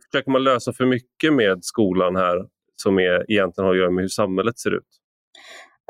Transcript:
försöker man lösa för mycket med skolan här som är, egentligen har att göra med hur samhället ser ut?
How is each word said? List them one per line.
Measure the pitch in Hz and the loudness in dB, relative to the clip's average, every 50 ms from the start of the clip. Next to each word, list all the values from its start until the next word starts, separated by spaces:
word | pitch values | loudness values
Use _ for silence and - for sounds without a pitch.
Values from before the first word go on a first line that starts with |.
| _ _ | _ _
försöker | - 139 127 - | -6 -4 -2 0
man | 131 131 127 | 0 0 2
lösa | 135 127 120 - - 117 | 2 0 0 -2 -4 -4
för | - 127 | 0 0
mycket | 127 127 120 - _ _ - - 156 156 | 0 0 0 -4 _ _ -2 0 2 2
med | 135 113 101 92 90 | 4 4 2 2 0
skolan | - - - - 110 95 92 92 92 90 90 | -4 -6 -2 0 0 2 2 2 0 0 0
här | 92 92 90 87 90 95 - _ _ _ _ _ | 0 0 0 0 -2 -4 -8 _ _ _ _ _
som | - - 107 98 95 | -6 -2 0 2 2
är, | 92 92 90 90 - - | 2 2 0 0 0 0
egentligen | 110 101 98 90 85 - 95 | 0 0 0 0 -2 -2 0
har | 95 92 | 0 2
att | 92 | 2
göra | 92 90 | 2 0
med | 90 92 92 | 0 -2 -4
hur | 95 | -4
samhället | - - 110 98 95 95 98 113 120 - | -4 -4 -4 -2 -2 -2 -2 -2 -4 -6
ser | - 107 | -4 -4
ut? | 95 92 - _ _ _ _ _ _ _ _ _ _ - - - - - - - _ _ _ - | -4 -4 -6 _ _ _ _ _ _ _ _ _ _ -20 -20 -20 -20 -20 -20 -20 _ _ _ 0